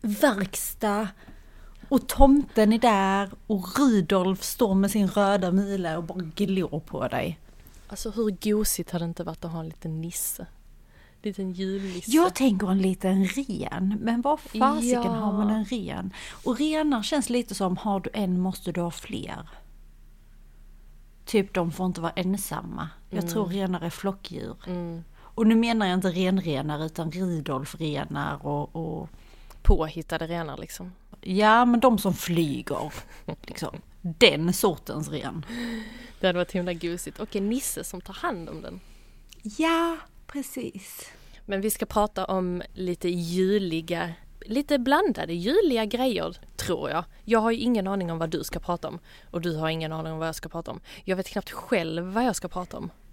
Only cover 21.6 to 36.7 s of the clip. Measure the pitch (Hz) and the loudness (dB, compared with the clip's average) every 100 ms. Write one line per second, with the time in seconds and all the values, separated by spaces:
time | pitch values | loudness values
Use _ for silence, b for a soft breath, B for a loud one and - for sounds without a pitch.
21.6 | 170 160 185 180 165 - 180 196 - 160 | -2 -2 -2 -2 -4 -2 -2 -2 -4 -8
22.6 | - - 165 - - 196 170 190 185 190 | -8 -8 -10 -12 -8 -4 -2 -2 -2 -2
23.6 | 190 180 165 - 196 190 - - - - | -2 -2 -4 -4 -4 -4 -8 -10 -10 -12
24.6 | 180 180 170 165 165 - - - 220 226 | -10 -8 -8 -10 -14 -20 -12 2 4 6
25.6 | 233 226 196 180 185 170 185 190 170 135 | 4 2 2 2 0 0 2 2 0 -2
26.6 | 151 147 156 - 160 165 185 165 147 131 | -2 -4 -6 -6 -6 -4 -4 -4 -4 -6
27.6 | 143 160 160 143 151 156 151 143 143 147 | -6 -6 -4 -4 -4 -4 -6 -6 -4 -4
28.6 | 147 165 165 165 165 b b b b b | -4 -8 -8 -8 -10 b b b b b
29.6 | - 185 156 165 - 165 165 170 156 139 | 8 8 6 -4 -4 -4 -2 -4 -4 -8
30.6 | 165 - 180 185 - - - 185 214 226 | -12 -12 -14 -16 -20 -12 -2 4 8 8
31.6 | 247 240 214 220 196 160 - 165 156 131 | 8 8 6 6 4 0 0 2 2 0
32.6 | - - 156 - - B - 160 - - | -4 -4 -6 -8 -14 B -12 -12 -12 -8
33.6 | 156 - - - 175 156 139 143 170 180 | -8 -8 -16 -10 -8 6 6 6 2 2
34.6 | 208 160 - - 147 151 - 165 - 240 | 2 0 -6 -8 -6 -6 -8 -8 -10 -8
35.6 | 240 226 214 B B - 185 175 175 185 | -8 -8 -10 B B -2 0 0 -2 -2
36.6 | 180 | -4